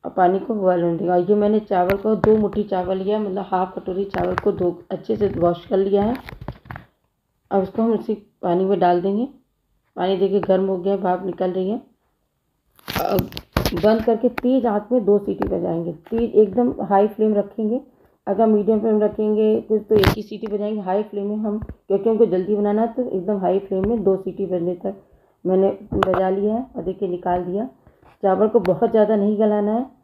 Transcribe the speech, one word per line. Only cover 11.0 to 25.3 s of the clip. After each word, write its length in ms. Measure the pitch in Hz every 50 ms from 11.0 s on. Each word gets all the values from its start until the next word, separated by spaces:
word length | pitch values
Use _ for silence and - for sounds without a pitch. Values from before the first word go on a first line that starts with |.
| 185 180 180 180 190
निकल 260 | 190 175 - 185 185
रही 200 | 175 185 185 190
है। 80 | 220 262 - _ _ _ _ _ _ _ _ _ _ _ _ _ _ _ _ _ _ - _ - - -
अब 300 | - - 202 - - - - - - _ _ - - - - 170 165
बंद 200 | 214 226 226 214
करके 240 | 247 226 226 - 240
तेज़ 380 | - - - 247 262 269 226
आंच 200 | 240 202 208 208 -
में 120 | 247 254 202
दो 140 | 185 202 202
सीटी 300 | 202 202 196 - - 196
बजाएंगे। 440 | 196 175 175 185 165 170 170 170
तेज 420 | 160 - _ - 226 226 233 220 -
एकदम 480 | 208 214 196 185 240 240 247 - -
हाई 260 | - 165 202 196 208 214
flame 260 | 214 - 214 220 214
रखेंगे, 460 | 202 202 202 - - 220 214 233 262 - - _ _ _ _ _ _ _
अगर 200 | - 196 190 226
medium 340 | 220 220 208 202 185 220 208
flame 200 | 214 226 214 214
रखेंगे 600 | 208 208 214 - 214 214 214 208 214 214 214 226
कुछ 220 | - - 220 214 214 -
तो 60 | 220
एक 120 | 214 185
ही 160 | - - 220
सीटी 240 | 208 - 214 202 226
बजाएंगे। 340 | 214 208 196 208 208 220 214
हाई 220 | 190 185 185 208
flame 240 | 214 214 - 208 202
में 100 | 202 208
हम, 220 | 214 214 208 208 214
क्योंकि 520 | - - - _ _ _ 196 196 196 226
हमको 160 | 226 208 226
जल्दी 300 | 190 175 185 185 180 208
बनाना 260 | 202 208 208 208 214
है, 100 | 226 233
तो 180 | 226 262 247 240
एकदम 280 | - 190 170 190 214 196
हाई 200 | 185 175 185 196
flame 300 | 196 196 196 190 190 208
में 160 | 240 226 190
दो 120 | 196 190
सीटी 300 | 190 190 196 175 - 196
बजने 280 | 175 185 175 170 180 180
तक 280 | 175 - 196 196 - _ _ _ _ _ _